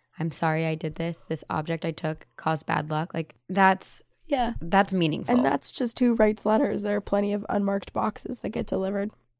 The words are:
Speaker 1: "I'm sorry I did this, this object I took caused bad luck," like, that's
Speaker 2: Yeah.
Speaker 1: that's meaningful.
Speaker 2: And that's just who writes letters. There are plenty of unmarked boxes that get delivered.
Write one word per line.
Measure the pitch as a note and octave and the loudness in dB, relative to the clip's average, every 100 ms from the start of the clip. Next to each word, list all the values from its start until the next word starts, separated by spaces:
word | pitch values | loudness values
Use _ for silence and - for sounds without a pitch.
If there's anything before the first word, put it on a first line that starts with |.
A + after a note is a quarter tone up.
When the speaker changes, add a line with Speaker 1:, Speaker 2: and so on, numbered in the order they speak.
| _ - | _ -6
Speaker 1:
"I'm | E3 | -4
sorry | - E3 D#3 D#3+ | 0 0 2 0
I | |
did | D#3+ D#3+ D#3 | -2 -4 -4
this, | E3+ E3+ - | -6 -6 -6
this | D#3 - | -8 -4
object | - D#3 E3 E3 | -4 -4 -4 -4
I | |
took | D#3+ D#3 D#3 - - | -4 -6 -6 -10 -8
caused | - D#3 - | -2 -2 0
bad | E3 D3+ | -2 0
luck," | D3+ E3 | -4 -4
like, | - D#3+ _ - | -6 -8 _ -4
that's | F#3+ F#3+ F#3+ - - - _ - | 4 4 4 -2 -8 -16 _ -2
Speaker 2:
Yeah. | C#4 A#3 A3+ | 0 0 -2
Speaker 1:
that's | E3 G3 G3+ | 2 2 4
meaningful. | F#3+ E3 D3 - B3 | 2 2 0 2 2
Speaker 2:
And | C4 | 4
that's | C#4 - | 2 -2
just | - A#3+ - | -2 -2 2
who | B3 A3+ | 4 6
writes | G#3+ G#3+ G#3+ | 4 4 2
letters. | A3 C4 G#3 | 4 2 0
There | G#3 G#3 | -2 -2
are | |
plenty | G3+ G3+ G3+ | 0 0 2
of | G3+ G3+ | -2 -2
unmarked | G#3 G3 G3 - | 0 0 -2 -2
boxes | - A3 - - B3 | -2 -2 -4 -6 -6
that | - | -4
get | A3 G#3+ | -4 -4
delivered. | F#3+ F#3+ G3+ G3+ - _ | -2 -2 -2 -4 -8 _